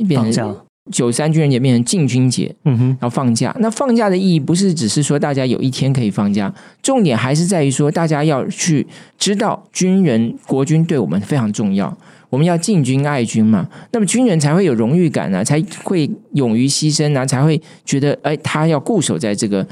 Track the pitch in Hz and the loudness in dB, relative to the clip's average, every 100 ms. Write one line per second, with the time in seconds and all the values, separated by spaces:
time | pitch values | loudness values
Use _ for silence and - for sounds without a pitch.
0 | 202 135 110 107 107 98 - _ - - | 0 0 0 0 -4 -8 -16 _ -10 -2
1 | 120 120 156 160 147 123 135 120 117 202 | -2 0 0 2 2 2 2 2 2 0
2 | 139 127 127 120 78 - 151 117 127 131 | 0 2 2 0 -4 -4 0 2 2 0
3 | 120 147 127 113 123 - 220 220 277 233 | -4 -2 0 0 0 -2 -2 0 0 2
4 | 208 185 190 165 160 175 196 165 110 151 | 2 2 2 2 2 0 2 0 -2 0
5 | 139 143 151 135 131 113 131 127 135 135 | 0 0 0 0 0 0 -2 -2 0 0
6 | 110 98 101 101 98 - - - - 269 | 0 0 0 0 -2 -8 -16 -8 -2 2
7 | 175 110 123 151 175 185 139 131 147 175 | 2 0 0 0 0 0 0 0 0 0
8 | 165 147 156 135 110 - - 147 - - | 0 0 0 0 -2 -4 0 0 -2 -10
9 | - - 185 202 208 - - - 185 190 | -20 -6 -4 -2 -2 -4 -8 -4 0 2
10 | 175 113 117 - - 135 139 160 165 151 | 2 2 0 -4 -4 -2 2 2 2 0
11 | 82 90 202 147 110 104 104 98 80 - | 0 -2 -2 -2 -2 -2 -2 -2 -2 -6
12 | - - _ 127 165 170 170 190 127 135 | -16 -20 _ 0 0 0 0 0 2 0
13 | 147 143 117 113 110 104 - - - 233 | 0 -2 -2 2 2 2 0 -10 -6 -2
14 | 196 226 254 160 143 165 190 113 117 170 | 0 2 2 2 2 2 2 2 2 2
15 | 165 110 78 92 104 147 202 - - 185 | 2 0 -2 -2 0 0 -2 -6 -4 -2
16 | 143 - - 143 123 110 135 - 151 151 | -2 -4 -6 -2 0 2 0 0 0 0
17 | 147 143 131 123 151 156 - - - 139 | 0 0 0 0 2 0 -4 -16 -6 -2
18 | 147 - 143 151 - 151 160 151 131 220 | 0 -2 -2 -4 -4 -2 0 0 0 0
19 | 131 82 107 101 110 98 87 | 0 -2 -2 -2 -2 -2 -4